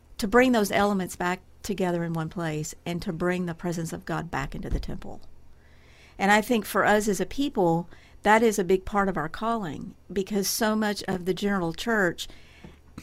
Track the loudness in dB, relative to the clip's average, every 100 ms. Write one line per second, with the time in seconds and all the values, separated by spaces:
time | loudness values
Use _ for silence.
0 | -20 -8 2 6 6 6 4 4 2 2
1 | -2 -4 -2 -4 -8 -14 -6 -2 0 0
2 | -2 -4 -4 -4 -4 -4 -6 -10 -6 -6
3 | -4 -2 0 0 -2 -4 -4 -4 -4 -6
4 | -6 -6 -4 -6 -6 -6 -4 -4 -4 -8
5 | -10 -14 -16 -18 -20 -20 -20 -20 -20 -20
6 | -16 -2 4 4 4 0 0 2 4 4
7 | 2 0 -2 -2 -2 2 2 2 -2 -12
8 | -20 -2 4 6 6 2 2 2 2 0
9 | 0 0 -4 -4 -4 -4 -4 -8 -12 -14
10 | -8 -6 -2 -2 0 0 0 2 0 -2
11 | -4 -4 -2 -2 0 0 -2 -2 0 2
12 | 2 0 -10 -14 -20 -20 -20 -20 -20 -20